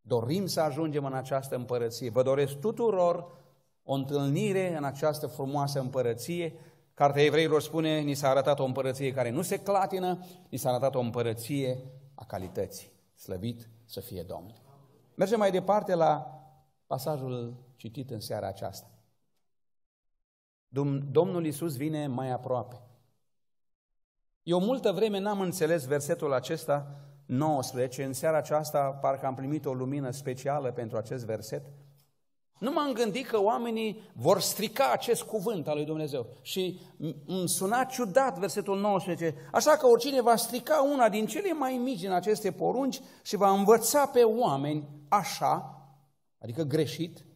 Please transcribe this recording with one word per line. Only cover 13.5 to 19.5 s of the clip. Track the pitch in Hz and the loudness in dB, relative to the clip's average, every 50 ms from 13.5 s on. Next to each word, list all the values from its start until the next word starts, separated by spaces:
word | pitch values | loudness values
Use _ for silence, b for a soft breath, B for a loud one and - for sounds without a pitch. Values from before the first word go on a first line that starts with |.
| 117 113 - - - - _ | -6 -8 -14 -20 -20 -20 _
să | _ - - | _ -14 -14
fie | 95 - 107 90 | -12 -10 -10 -12
Domnul! | 82 90 85 80 87 104 117 - _ - - - - _ _ _ _ _ _ | -10 -10 -12 -12 -14 -16 -20 -20 _ -20 -20 -20 -20 _ _ _ _ _ _
Mergem | - 185 196 226 220 | -2 0 2 2 2
mai | 208 196 | 2 2
departe | 190 185 180 190 202 214 - - 185 | 2 2 2 4 2 2 4 2 2
la | 165 160 151 151 147 - - - - - - - _ _ _ _ _ _ | 4 6 4 4 2 -2 -12 -16 -18 -20 -20 -20 _ _ _ _ _ _
pasajul | _ 139 131 131 160 151 139 131 131 123 123 120 117 120 123 - - _ | _ -6 -4 -2 -4 -4 -4 -4 -6 -6 -6 -6 -8 -10 -14 -20 -20 _
citit | _ - 113 113 147 131 135 | _ -16 -12 -10 -10 -10 -10
în | 120 107 | -10 -10
seara | - - 113 107 98 | -8 -6 -6 -6 -6
aceasta. | 98 98 - - 95 95 - - - - _ _ _ _ _ _ _ _ _ _ _ | -6 -8 -8 -10 -10 -10 -12 -20 -20 -20 _ _ _ _ _ _ _ _ _ _ _